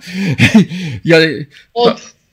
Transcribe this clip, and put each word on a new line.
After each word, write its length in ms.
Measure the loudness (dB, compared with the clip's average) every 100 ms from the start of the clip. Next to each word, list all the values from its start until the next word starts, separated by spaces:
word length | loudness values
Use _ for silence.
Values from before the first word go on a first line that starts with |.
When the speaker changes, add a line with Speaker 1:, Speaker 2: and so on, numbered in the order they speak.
| -10
Speaker 1:
<laughs> 500 | -6 -4 0 2 4 2 -4 -10 -6 2
Il 40 |
y 40 |
a 80 | 2 2 -2 -12 -20 _
Speaker 2:
Oh, 120 | -2 -2
Speaker 1:
bah, 80 |
Speaker 2:
pff, 220 | -2 -10 _ _